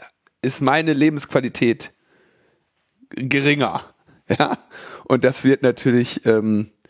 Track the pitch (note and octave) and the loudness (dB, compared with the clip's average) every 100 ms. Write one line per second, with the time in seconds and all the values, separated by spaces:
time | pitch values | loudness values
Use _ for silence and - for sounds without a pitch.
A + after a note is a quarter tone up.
0 | - _ _ _ C3 - C3 D3+ D#3+ C#3+ | -20 _ _ _ -6 -2 0 0 2 2
1 | D#3 D3 - C#3+ B2+ - A#2 A2+ - _ | 2 0 -2 -2 -2 -2 -2 -2 -6 _
2 | _ _ _ _ _ _ _ _ _ _ | _ _ _ _ _ _ _ _ _ _
3 | - - C3 C#3 C#3 D3 A2+ - - _ | -18 -10 -2 0 2 2 0 -4 -12 _
4 | _ _ - - D3+ - _ - - - | _ _ -4 0 0 -2 _ -20 -20 -12
5 | - B2+ B2+ - C3 C3+ B2+ A#2+ C#3 A#2+ | -2 2 2 2 2 2 2 0 0 0
6 | A#2+ - B2 A2 A2 G#2 G#2 _ _ | 0 -2 0 2 2 -2 -2 _ _